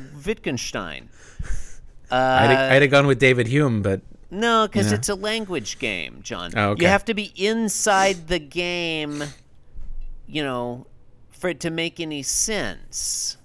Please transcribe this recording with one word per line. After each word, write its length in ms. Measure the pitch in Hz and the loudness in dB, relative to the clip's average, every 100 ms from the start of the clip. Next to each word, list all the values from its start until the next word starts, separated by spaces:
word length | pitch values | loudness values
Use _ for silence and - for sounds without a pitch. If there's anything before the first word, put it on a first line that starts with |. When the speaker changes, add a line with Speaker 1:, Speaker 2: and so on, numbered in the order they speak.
| 135 143 160 | -14 -10 -6
Speaker 1:
Wittgenstein. 840 | 220 180 123 - 123 87 67 - - - - - - - - - - - | -6 -4 -6 -6 -8 -8 -12 -16 -20 -20 -12 -2 -2 -2 -10 -16 -20 -2
Uh, 60 | 127 | 2
Speaker 2:
I'd, 360 | 131 131 139 | 4 6 6
I'd 300 | 135 135 135 | 6 6 6
have 80 | 139 | 8
gone 160 | 143 143 | 6 6
with 120 | 127 | 6
David 280 | 135 123 113 | 6 6 4
Hume, 340 | 139 147 110 | 2 2 2
but 200 | 98 95 - - - | 0 -2 -4 -20 -10
Speaker 1:
No, 360 | 185 233 226 214 | -2 2 4 2
'cause 140 | 214 208 | 2 2
Speaker 2:
you 60 | |
know. 40 | 208 | 2
Speaker 1:
it's 120 | 123 | -2
a 60 | 196 | -4
language 640 | 208 226 202 165 101 - | -2 -4 -4 -6 -6 -6
game, 400 | 117 92 69 60 | -4 -4 -6 -12
John. 300 | - 104 87 - | -10 -8 -4 0
Speaker 2:
Oh, 140 | 101 | 0
okay. 140 | 104 | 4
Speaker 1:
You 40 | 175 | 4
have 160 | 202 220 | 2 0
to 80 | |
be 200 | 208 202 - | -6 -6 -2
inside 920 | 196 226 220 - 214 190 196 180 160 | -2 0 -2 0 2 4 2 0 -2
the 120 | 180 | -4
game, 840 | 143 170 175 175 170 160 151 147 147 - - - - - - - - - - | -2 -6 -4 -4 -4 -4 -6 -8 -10 -12 -20 -20 -16 -10 -8 -8 -8 -12 -8
you 160 | 143 | -6
know, 420 | 143 123 123 123 - - - - - | -4 -4 -6 -8 -14 -20 -20 -20 -20
for 180 | - 185 | -6 -6
it 100 | 165 | -4
to 80 | 170 | -4
make 280 | 165 165 - | -4 -4 -6
any 240 | 160 147 | -8 -6
sense. 1120 | 135 - 214 208 113 85 - - - - - - | -4 -2 -2 -2 -4 -8 -12 -8 -6 -4 -6 -10